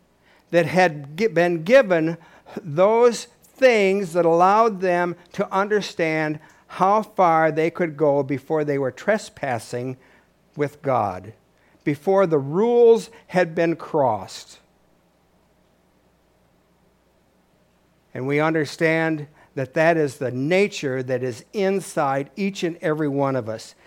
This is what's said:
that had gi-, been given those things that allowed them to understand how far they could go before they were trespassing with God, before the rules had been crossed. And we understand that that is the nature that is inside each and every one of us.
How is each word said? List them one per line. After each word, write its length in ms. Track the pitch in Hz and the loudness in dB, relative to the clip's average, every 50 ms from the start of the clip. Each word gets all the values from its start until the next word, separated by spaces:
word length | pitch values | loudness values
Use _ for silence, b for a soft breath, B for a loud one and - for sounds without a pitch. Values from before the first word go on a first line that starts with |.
| _ _ _ b b b b b b b | _ _ _ b b b b b b b
that 160 | 170 170 170 | 0 0 0
had 500 | 139 151 185 185 175 151 147 143 139 151 | 2 2 2 2 2 0 -4 -14 -14 -6
gi-, 120 | 165 226 220 | -4 -4 -2
been 340 | 165 165 175 175 175 165 | 0 0 0 0 0 -2
given 560 | 156 175 247 269 254 190 180 165 156 160 170 165 B B B B B B B B | 0 4 4 4 6 4 0 0 0 -2 -4 -6 B B B B B B B B
those 640 | - 175 139 160 185 208 226 233 247 240 220 - - - _ _ | -12 -6 0 2 2 4 4 4 4 2 2 0 -10 -16 _ _
things 720 | _ _ _ - 262 254 233 214 202 190 190 202 202 165 | _ _ _ 4 4 4 6 4 2 2 2 0 -4 -2
that 140 | 160 180 165 | -2 0 2
allowed 560 | 165 165 170 180 190 202 214 233 233 208 180 | 4 4 4 4 4 6 4 4 2 0 -2
them 340 | 185 185 175 175 175 175 170 B B B | -2 0 0 0 0 -2 -6 B B B
to 180 | - - 202 - | -8 -8 -6 -2
understand 880 | 202 190 196 208 214 208 185 - - - 170 160 160 156 156 151 156 151 b b b b b | -2 -2 0 0 -2 -2 -2 -4 -4 -4 -2 -2 0 -2 -2 -4 -4 -8 b b b b b
how 340 | b - - 180 190 202 220 | b -2 0 2 2 2 2
far 480 | 202 - - - 185 170 165 160 160 160 | 0 -4 0 2 4 4 4 4 2 2
they 200 | 147 160 156 165 | 2 0 -2 -2
could 260 | 165 - 180 160 147 | -2 -4 -6 -6 -2
go 260 | 143 156 147 139 143 | 0 2 2 2 2
before 420 | 139 131 147 131 - - 160 156 151 | 0 -2 -4 -6 -4 -4 -4 -2 -2
they 120 | 143 143 | -2 -2
were 140 | 139 135 127 | -2 -4 -4
trespassing 1080 | 123 - - - 214 214 - - _ - - 135 123 113 - - - 123 123 131 127 b b b b b b b b _ _ _ _ | -6 -4 -2 -2 -2 -2 -4 -10 _ -8 -6 -4 -4 -6 -6 -8 -10 -8 -8 -8 -10 b b b b b b b b _ _ _ _
with 260 | 156 147 143 - - | -6 -6 -6 -6 -8
God, 500 | - 139 127 117 107 101 90 92 95 107 - _ _ _ b b b b b b _ | -4 -2 0 0 -2 -2 -4 -10 -14 -18 -20 _ _ _ b b b b b b _
before 420 | 160 143 143 - 196 190 196 196 | -4 -4 -4 -2 0 2 2 2
the 120 | 170 156 147 | 2 2 -2
rules 720 | 135 139 151 185 220 240 240 240 240 226 226 214 175 - B B B B | -2 -2 -2 0 0 2 4 6 8 8 6 4 2 -8 B B B B
had 260 | - 180 180 165 160 | 0 0 0 0 0
been 220 | 175 165 170 165 | -2 0 0 -2
crossed. 840 | 160 - - - 156 135 123 107 98 92 92 - - - - - - _ _ _ _ _ _ _ _ _ _ _ _ _ _ _ _ _ _ _ _ _ _ _ _ _ _ _ _ _ _ _ _ _ _ _ _ _ _ _ _ _ _ _ _ _ _ _ _ _ _ _ _ _ _ _ _ _ _ _ _ _ _ _ _ _ _ _ _ _ _ | -4 -8 -4 0 0 2 2 0 -2 -8 -14 -16 -18 -20 -20 -20 -20 _ _ _ _ _ _ _ _ _ _ _ _ _ _ _ _ _ _ _ _ _ _ _ _ _ _ _ _ _ _ _ _ _ _ _ _ _ _ _ _ _ _ _ _ _ _ _ _ _ _ _ _ _ _ _ _ _ _ _ _ _ _ _ _ _ _ _ _ _ _
And 140 | _ 127 127 | _ -8 -6
we 140 | 135 143 147 | -2 -2 0
understand 880 | 156 160 160 160 151 127 - - 170 160 160 165 160 160 160 151 147 - b b b b b | 0 0 0 -2 -4 -4 -4 -2 0 0 0 0 0 -2 -4 -6 -8 -14 b b b b b
that 200 | 139 135 131 _ | -8 -8 -4 _
that 220 | 165 160 165 170 | 0 2 2 2
is 200 | 160 151 139 120 | 2 0 -2 -4
the 140 | - 139 120 | -6 -8 -8
nature 720 | 123 127 135 151 180 190 202 202 202 - 156 139 127 131 | -6 -4 -2 0 2 2 0 0 -2 -6 -6 -4 -4 -4
that 200 | 131 127 131 123 | -4 -4 -4 -4
is 220 | 127 131 113 127 - _ | -4 -6 -8 -10 -16 _
inside 800 | - 220 190 190 196 196 - - - 170 151 139 139 139 143 - _ | -6 -2 -2 0 -2 -2 -6 -6 -4 -2 -2 -2 -2 -4 -6 -8 _
each 260 | - 196 196 196 - | -6 -6 -6 -4 -4
and 140 | 185 170 165 170 | -6 -6 -6 -4
every 280 | - 165 151 156 156 147 | -4 -4 -2 -2 -2 -2
one 280 | 135 139 139 135 135 | -2 -2 -2 0 -2
of 120 | 127 113 107 | -4 -4 -6
us. 260 | 110 110 - - - b b | -10 -12 -14 -20 -20 b b